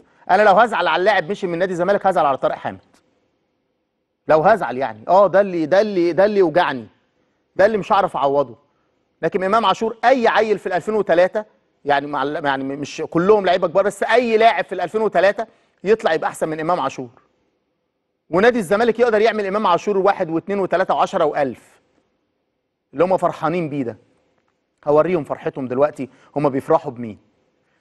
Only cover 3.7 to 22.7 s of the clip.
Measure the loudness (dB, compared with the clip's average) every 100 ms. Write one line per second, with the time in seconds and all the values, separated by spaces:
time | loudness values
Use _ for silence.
3.7 | _ _ _ _ _ 0 2 4 2 0
4.7 | -6 -6 -6 2 4 4 2 0 -2 0
5.7 | 0 0 0 0 2 2 2 2 2 -2
6.7 | -4 -12 _ _ _ _ _ _ 2 2
7.7 | 2 0 0 0 0 0 0 -2 -6 _
8.7 | _ _ _ _ _ -4 -2 0 2 2
9.7 | 0 -4 -2 2 2 2 2 0 -2 -2
10.7 | -4 -2 -2 2 2 2 0 -10 _ _
11.7 | _ -2 -2 -2 -4 -4 -4 -2 -2 -4
12.7 | -8 -10 -10 -6 0 4 4 2 0 0
13.7 | 0 -2 -2 -2 0 2 4 4 2 -2
14.7 | -6 -6 -4 -2 2 2 0 -6 _ _
15.7 | _ -2 0 0 -2 -4 -6 -6 -4 -2
16.7 | -2 -2 -6 -12 _ _ _ _ _ _
17.7 | _ _ _ _ _ _ 2 2 2 0
18.7 | 0 0 2 2 2 2 0 -2 -2 0
19.7 | 0 0 0 0 0 -2 -4 -4 -4 -2
20.7 | -2 0 0 -2 0 -2 0 -4 -6 _
21.7 | _ _ _ _ _ _ _ _ _ _